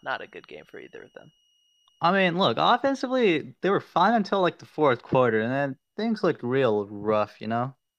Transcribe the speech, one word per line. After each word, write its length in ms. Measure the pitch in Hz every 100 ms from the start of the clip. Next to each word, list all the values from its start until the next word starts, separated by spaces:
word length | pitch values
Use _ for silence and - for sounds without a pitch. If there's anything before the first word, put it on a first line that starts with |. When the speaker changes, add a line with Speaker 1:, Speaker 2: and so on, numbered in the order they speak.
Speaker 1:
not 200 | 139 127
a 40 | -
good 220 | 87 -
game 160 | 76
for 140 | - -
either 220 | 62 -
of 100 | -
them. 180 | - - _ _ _ _ _ _ -
Speaker 2:
I 120 | 160
mean, 260 | 196 185 170
look, 180 | 170 -
offensively, 960 | 180 240 277 269 247 262 220 160 120 -
they 80 | 175
were 100 | 190
fine 340 | - - 190
until, 260 | 233 190 196
like, 180 | 175 -
the 80 | -
fourth 360 | - 151 120
quarter, 380 | - 135 127 110
and 120 | 113
then 240 | 135 143 131 _ -
things 260 | 226 214
looked 200 | 180 143
real 440 | 120 131 127 104 101
rough, 540 | 104 104 107 104 -
you 60 | 107
know? 260 | 117 123 131 _